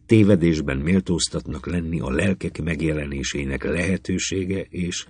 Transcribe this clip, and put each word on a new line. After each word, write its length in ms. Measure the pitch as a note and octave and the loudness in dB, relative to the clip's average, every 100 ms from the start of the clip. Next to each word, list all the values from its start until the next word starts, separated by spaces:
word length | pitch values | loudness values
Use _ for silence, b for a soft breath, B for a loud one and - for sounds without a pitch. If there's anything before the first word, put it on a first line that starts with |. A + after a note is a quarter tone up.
| - | 4
tévedésben 720 | A2 G2+ F#2+ E2+ D#2 C#2+ C2+ | 6 8 6 4 2 0 -2
méltóztatnak 880 | D#2 F#2+ F#2 E2 - D#2+ - C2 D2 | 2 2 2 -2 -2 -6 -8 -8 -6
lenni 340 | F2 E2 E2 | -4 -4 -4
a 100 | C2 | -2
lelkek 520 | C#2+ G2 F#2+ - - | 0 0 0 -4 -6
megjelenésének 1000 | D#2+ D2+ D#2 D2+ C#2+ C#2 C2 C#2+ C2+ C2 | -4 -2 -2 -2 -4 -6 -6 -6 -4 -4
lehetősége 960 | - E2 F2 F#2 - F#2 - F#2 F#2 F#2+ | -2 -2 0 -2 -2 -4 -2 -4 -2 -4
és 460 | - F2+ F2 - | -6 -6 -6 -6